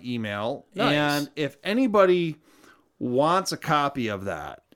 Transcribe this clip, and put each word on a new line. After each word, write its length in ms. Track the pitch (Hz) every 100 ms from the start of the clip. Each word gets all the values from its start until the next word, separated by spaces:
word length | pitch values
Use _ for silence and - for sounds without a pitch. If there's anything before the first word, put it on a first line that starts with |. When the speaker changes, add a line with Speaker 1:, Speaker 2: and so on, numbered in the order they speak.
Speaker 1:
email. 600 | 123 120 110 101 110 143 -
Speaker 2:
Nice. 200 | 180 226
Speaker 1:
And 360 | 147 147 147 143 -
if 200 | 143 -
anybody 720 | - 226 262 202 190 180 170 147 _ _ - _ _ _
wants 500 | 123 123 147 185 180
a 60 | 151
copy 500 | - 151 143 139 113
of 180 | 101 98
that, 360 | 80 73 - _